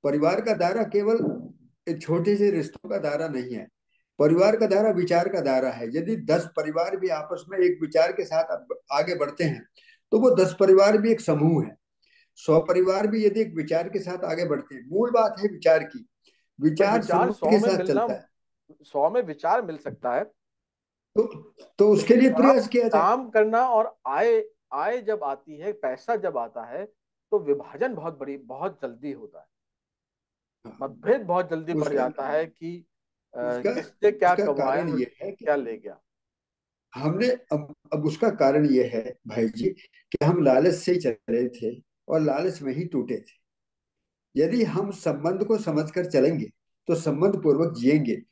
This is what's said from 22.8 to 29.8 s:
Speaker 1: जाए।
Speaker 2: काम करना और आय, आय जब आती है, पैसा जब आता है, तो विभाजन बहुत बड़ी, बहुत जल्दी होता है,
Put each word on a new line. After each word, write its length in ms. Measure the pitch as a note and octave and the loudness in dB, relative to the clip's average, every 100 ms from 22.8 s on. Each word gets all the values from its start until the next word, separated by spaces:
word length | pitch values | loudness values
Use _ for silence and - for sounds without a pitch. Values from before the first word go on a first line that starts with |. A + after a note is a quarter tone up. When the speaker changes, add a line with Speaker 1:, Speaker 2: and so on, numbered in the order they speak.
Speaker 1:
जाए। 180 | A3+ D#3 | 2 2
Speaker 2:
काम 280 | F3 B3 B3 | 2 0 0
करना 360 | A3 G#3+ A3+ B3+ | 2 2 2 2
और 320 | A3+ A3+ - - | 0 -2 -6 -6
आय, 380 | C#3+ A3+ A3+ G#3+ _ _ | 0 2 2 -2 _ _
आय 280 | C#3 F3 B3 | -6 -4 -4
जब 220 | G#3 G#3+ | -6 -4
आती 340 | C#3+ C#3 - D3+ | -4 -8 -12 -12
है, 140 | F#3 | -10
पैसा 440 | G#3 C3+ C3 - A3+ | -6 -8 -8 -4 -4
जब 220 | F3+ C3 | -2 -4
आता 260 | A#2 A#2+ | -8 -10
है, 220 | A2+ C#3 G#3 _ _ _ _ | -12 -12 -14 _ _ _ _
तो 80 | G#3 | -2
विभाजन 560 | D3+ C#3+ - C#3+ B3+ G3 | 0 -2 -2 -6 -6 -4
बहुत 240 | E3 D3 | -10 -10
बड़ी, 180 | C3+ C#3 | -12 -12
बहुत 420 | A#2+ C3 F3+ - | -14 -8 -8 -8
जल्दी 300 | C3 A#2 C#3+ | -12 -12 -14
होता 280 | C3+ G2+ D#2 | -12 -16 -20
है, 60 | _ _ _ _ | _ _ _ _